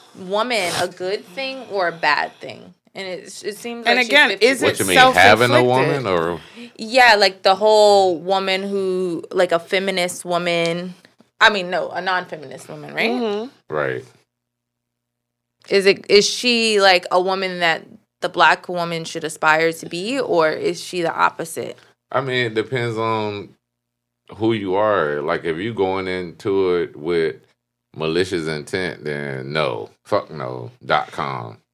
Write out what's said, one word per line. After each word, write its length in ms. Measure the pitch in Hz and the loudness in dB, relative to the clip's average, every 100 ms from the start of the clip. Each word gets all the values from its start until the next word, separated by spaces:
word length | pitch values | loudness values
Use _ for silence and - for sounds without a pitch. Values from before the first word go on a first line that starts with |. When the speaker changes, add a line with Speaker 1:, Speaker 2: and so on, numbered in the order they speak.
| - - | -20 -16
Speaker 1:
woman 540 | 185 202 240 233 175 165 | -4 -2 0 -2 -2 -2
a 80 | 180 | -4
good 360 | 180 185 214 - | -6 -6 -6 -8
thing 380 | - 269 269 214 | -10 -10 -10 -8
or 180 | 196 170 | -2 -2
a 40 | |
bad 400 | 165 160 143 160 - | 0 0 0 -2 -8
thing? 340 | 147 - 185 _ _ | -16 -16 -20 _ _
And 140 | - 190 | -14 -12
it, 140 | 180 - - | -12 -14 -14
it 120 | - 208 | -12 -12
seems 300 | 240 233 226 | -12 -6 0
like 100 | 240 | 0
Speaker 2:
And 40 | |
Speaker 1:
she's 80 | 233 | 4
Speaker 2:
again, 220 | 285 285 | 4 4
Speaker 1:
fifty. 160 | 294 240 | 4 2
Speaker 2:
is 160 | 262 | 4
it 40 | - | 0
Speaker 3:
What 120 | - | 0
you 40 | 95 | 4
mean, 100 | 92 | 6
having 540 | 254 90 95 107 123 | 8 8 8 8 6
a 40 | |
Speaker 2:
self-inflicted? 500 | 123 123 127 131 143 | 4 4 4 2 0
Speaker 3:
woman 20 | 113 | 0
or? 340 | 90 82 82 - - 240 - | 0 0 -4 -10 -20 -18 -14
Speaker 1:
Yeah, 380 | 220 254 247 208 | -2 4 6 6
like, 260 | 196 190 | 2 2
the 120 | 196 | 0
whole 640 | 190 214 214 208 202 190 165 | 2 4 6 8 6 4 0
woman 440 | 175 190 190 190 | -2 -2 0 -4
who, 580 | 196 196 190 185 185 165 - | -4 -4 -2 -2 -4 -6 -4
like, 220 | 185 180 | 0 2
a 80 | 175 | 0
feminist 640 | 170 190 196 185 180 180 | 0 -2 0 -2 -2 -4
woman. 680 | 175 170 175 170 165 175 180 180 _ _ _ - | -4 -4 0 0 0 -2 -8 -14 _ _ _ 2
I 100 | 220 | 4
mean, 200 | 208 180 | 4 -2
no, 200 | 175 - | -4 -4
a 100 | 175 | -6
non-feminist 680 | 185 180 175 156 135 - - | -2 -4 -4 -12 -14 -16 -16
woman, 240 | 151 147 | -16 -10
right? 180 | 147 214 | -4 -2
Speaker 2:
Mm-hmm. 640 | 247 226 202 240 _ - | -2 -2 -4 -6 _ -6
Speaker 3:
Right. 300 | 76 69 62 - _ _ _ _ _ _ _ _ _ _ _ _ _ _ _ - | -4 -2 -4 -10 _ _ _ _ _ _ _ _ _ _ _ _ _ _ _ -2
Speaker 1:
Is 180 | 196 190 | 2 4
it, 180 | 165 - | 2 4
is 180 | 202 202 | 4 4
she, 520 | - 247 240 226 208 | 0 0 0 2 4
like, 260 | 196 180 - | 6 4 2
a 80 | 180 | 0
woman 400 | 185 190 190 180 | 0 -2 -4 -2
that 260 | 170 160 - - _ _ | -2 -2 -6 -20 _ _
the 60 | 175 | -6
Black 400 | 170 160 185 - | 4 4 4 -2
woman 360 | 175 170 165 | -6 -4 -6
should 180 | 160 165 | -8 -8
aspire 500 | 151 165 156 156 165 | -8 -2 2 4 2
to 160 | 165 165 | -2 -8
be, 300 | 170 202 269 | -8 -6 -4
or 320 | - 170 156 | -2 2 2
is 320 | 151 170 175 | 0 -4 -4
she 200 | - 180 | -8 -6
the 120 | 165 | -4
opposite? 640 | - 170 - 165 - - - _ _ - | 0 -2 -2 -10 -10 -10 -12 _ _ -6
Speaker 3:
I 100 | 120 | -4
mean, 240 | 135 127 120 | -2 -2 -2
it 80 | |
depends 440 | 110 104 131 120 110 | -2 -4 -2 -4 -2
on 520 | 113 110 107 104 95 _ _ _ _ _ _ _ - 92 | -2 -2 -4 -6 -12 _ _ _ _ _ _ _ -18 -4
who 160 | 110 | -2
you 220 | 113 98 | 0 -2
are. 480 | 92 107 101 76 73 | 0 2 2 0 -2
Like, 220 | 73 85 | -4 -4
if 140 | 82 80 | -4 -6
you 140 | 104 | -6
going 360 | - 95 95 95 | -2 -2 -2 -4
into 640 | 92 87 78 110 98 95 | -6 -8 -8 -4 0 0
it 220 | 87 78 - | 0 -4 -8
with 400 | 76 85 80 - _ _ _ _ _ | -4 0 -2 -4 _ _ _ _ _
malicious 540 | 71 80 82 92 92 78 | -8 -2 -2 -2 -4 -6
intent, 560 | 78 71 95 90 - | -8 -6 -6 -6 -6
then 480 | 76 73 71 67 65 | -8 -8 -8 -8 -6
no. 380 | 78 71 55 50 _ | -2 -2 -4 -10 _
Fuck 240 | - 104 - | -4 -4 -4
no. 400 | 78 64 64 60 - | -10 -10 -10 -12 -12
Dot 280 | - 78 - | -2 -2 -2
com. 460 | - 73 65 57 55 _ | -8 -6 -8 -10 -16 _